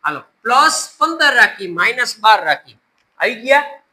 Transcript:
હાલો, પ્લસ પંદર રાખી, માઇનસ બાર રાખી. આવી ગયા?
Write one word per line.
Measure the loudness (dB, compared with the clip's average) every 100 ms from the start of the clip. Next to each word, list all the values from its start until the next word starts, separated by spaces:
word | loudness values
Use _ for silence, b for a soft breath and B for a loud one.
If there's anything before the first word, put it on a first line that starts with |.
| -6
હાલો, | -8 -14 _
પ્લસ | -2 2 2 0 -10 _
પંદર | -4 0 0 4
રાખી, | 0 0 -10 -2
માઇનસ | -2 -2 -6 0
બાર | 2 2 2
રાખી. | -4 _ _ _ _ _ _
આવી | -6 -4 0
ગયા? | 0 0 -14 _